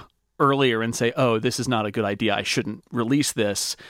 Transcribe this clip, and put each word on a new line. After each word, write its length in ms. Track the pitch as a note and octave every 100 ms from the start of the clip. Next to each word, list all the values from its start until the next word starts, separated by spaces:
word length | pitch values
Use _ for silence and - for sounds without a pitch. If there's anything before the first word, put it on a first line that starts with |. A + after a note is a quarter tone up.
| - _ _ -
earlier 420 | C#3+ C#3 C3+ A2+
and 160 | A2+ A2+
say, 160 | A#2+ -
"Oh, 220 | B2+ A2
this 220 | B2 A#2
is 80 | B2
not 160 | A#2
a 60 | G#2+
good 140 | A2+ G#2
idea. 280 | G2+ A2
I 80 | G2+
shouldn't 400 | G2+ - G#2 G#2+ _
release 420 | A#2+ A2+ C#3 C3
this." 440 | - G#2 G2 - -